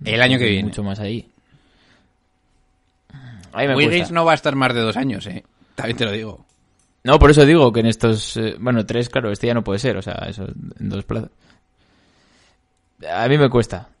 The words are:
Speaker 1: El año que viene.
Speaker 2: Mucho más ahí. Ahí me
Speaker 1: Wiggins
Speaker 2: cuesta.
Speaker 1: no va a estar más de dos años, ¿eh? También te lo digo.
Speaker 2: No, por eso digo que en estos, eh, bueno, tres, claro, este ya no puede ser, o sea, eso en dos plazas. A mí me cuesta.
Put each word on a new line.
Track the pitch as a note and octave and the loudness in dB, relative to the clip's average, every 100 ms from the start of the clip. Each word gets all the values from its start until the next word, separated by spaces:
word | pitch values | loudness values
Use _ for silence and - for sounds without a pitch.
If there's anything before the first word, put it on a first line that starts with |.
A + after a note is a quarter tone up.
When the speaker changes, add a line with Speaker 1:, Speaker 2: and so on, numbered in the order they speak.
Speaker 1:
El | A2+ A2 | -4 2
año | B2+ B2+ | 2 2
que | A#2+ | 0
viene. | G2 G#2 | 0 -2
Speaker 2:
Mucho | G#2 | -6
más | G2+ G2 | -8 -8
ahí. | G2+ A2+ - _ _ _ _ _ _ _ _ _ _ _ _ _ _ _ _ _ _ C#3 B2 A2 F2 | -8 -8 -12 _ _ _ _ _ _ _ _ _ _ _ _ _ _ _ _ _ _ -20 -20 -20 -14
Ahí | G#2 C#3 | -6 -2
me | C3+ | 2
Speaker 1:
Wiggins | D3+ F3 | 2 0
Speaker 2:
cuesta. | E3+ | -2
Speaker 1:
no | E3+ | 0
va | E3 | 2
a | |
estar | D3+ D3+ C3+ | 2 0 -2
más | C3 | -2
de | A#2+ | 0
dos | A2 G#3+ | -2 -2
años, | C4+ G2 - | -4 -6 -10
¿eh? | F#2 - _ _ | -16 -18 _ _
También | - A2+ A#2 | -10 -8 -4
te | |
lo | A2+ | -4
digo. | G#2 A2 - _ _ _ _ _ _ | -6 -10 -16 _ _ _ _ _ _
Speaker 2:
No, | B2 D3+ | 2 6
por | C#3+ | 8
eso | D3+ C#3+ | 8 8
digo | E3 B2+ | 8 4
que | A2 | 4
en | A2+ | 0
estos, | A2 A#2 G#2+ - A2+ | 0 0 0 -4 -6
eh, | A2 - | -6 -6
bueno, | A#2+ A#2+ | -2 -2
tres, | G2 A#2 B2 | -2 -4 -4
claro, | C3 A2+ | -4 -4
este | G#2 A#2+ | -4 -2
ya | |
no | A#2 | -2
puede | G2+ G2 | -2 -4
ser, | C3 G2 | -2 -4
o | |
sea, | G#2 - - | -8 -10 -10
eso | - F#2+ - - - | -12 -12 -14 -16 -12
en | G2+ | -10
dos | G2 | -8
plazas. | - A2+ - _ _ _ _ _ _ _ _ _ _ _ _ _ _ _ _ _ D#2+ | -8 -8 -10 _ _ _ _ _ _ _ _ _ _ _ _ _ _ _ _ _ -10
A | F2+ A#2+ | -4 0
mí | D3 | 4
me | C3+ | 4
cuesta. | A#2+ G#2+ F2+ - _ | 2 0 -6 -14 _